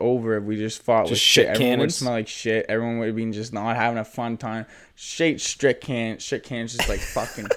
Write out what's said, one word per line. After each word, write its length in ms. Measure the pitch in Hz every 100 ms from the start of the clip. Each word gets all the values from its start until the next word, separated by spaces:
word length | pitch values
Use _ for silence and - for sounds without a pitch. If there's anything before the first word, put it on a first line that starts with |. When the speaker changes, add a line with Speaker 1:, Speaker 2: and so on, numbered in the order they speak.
Speaker 1:
over 340 | 117 123 113 110
if 60 |
we 140 | 104 107
just 240 | 110 -
fought 220 | - 113
Speaker 2:
Just 80 | 92
Speaker 1:
with 80 | 110
Speaker 2:
shit 260 | - - 107
Speaker 1:
shit. 40 |
Everyone 160 | 110 123
would 60 | 127
Speaker 2:
cannons? 180 | 147 170
Speaker 1:
smell 180 | 131
like 140 | 117 110
shit. 380 | - 117 110 -
Everyone 320 | 110 117 117
would 160 | 113 110
be 100 | 113
just 220 | 104 117
not 220 | 117 110 120
having 240 | 117 117
a 40 | 110
fun 320 | - 117 113
time. 280 | 120 113 107 - - -
Straight 440 | - - 165 -
shit 420 | - - 139 120
can-, 360 | - 123 113 107
shit 260 | - 127
cans 320 | - 120 113 120
just, 140 | -
like, 100 | 98
fucking 480 | - - 113 - 104